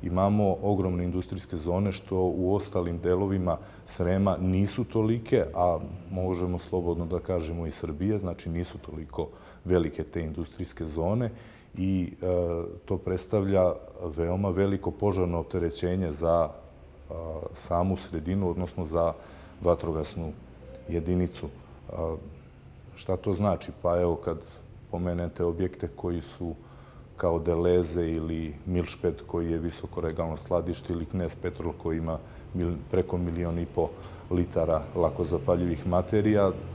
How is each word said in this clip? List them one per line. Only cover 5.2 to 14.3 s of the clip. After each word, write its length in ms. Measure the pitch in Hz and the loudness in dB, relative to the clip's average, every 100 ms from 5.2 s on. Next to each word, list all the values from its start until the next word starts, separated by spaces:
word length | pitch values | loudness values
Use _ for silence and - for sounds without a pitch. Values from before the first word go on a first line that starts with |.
| 113 127 80 80 | 4 2 4 2
a 240 | 90 82 - 90 87 | 4 2 -2 -10 -6
možemo 480 | 95 92 90 90 90 | -2 0 0 0 -2
slobodno 460 | - 92 85 85 85 | -2 -2 0 -2 -2
da 140 | 87 | -4
kažemo 480 | - 90 80 85 82 | 0 -2 -2 -4 -4
i 40 | |
Srbije, 460 | 76 80 76 98 107 | -4 -6 -2 0 0
znači 300 | 92 85 - | -2 -6 -4
nisu 280 | 82 87 - | -4 -4 -8
toliko 500 | - 78 76 - 80 - - - - | -12 -12 -8 -6 -6 -8 -20 -12 2
velike 380 | 90 80 - | 4 4 -2
te 180 | 78 87 | -6 -4
industrijske 640 | 80 76 80 - 90 - 78 | -4 -6 -8 -8 -10 -6 -6
zone 440 | 80 85 110 120 110 - - - - | -2 0 0 -2 -6 -18 -20 -16 -2
i, 360 | 92 95 87 - | 0 2 0 -2
e, 40 | 92 90 87 85 85 85 - | 0 2 2 0 -4 -10 -4
to 120 | 92 | -4
predstavlja 760 | - 92 - 107 98 95 92 82 - - 90 76 | 0 -2 0 2 4 6 4 2 -8 -8 -8 0
veoma 320 | 85 | 0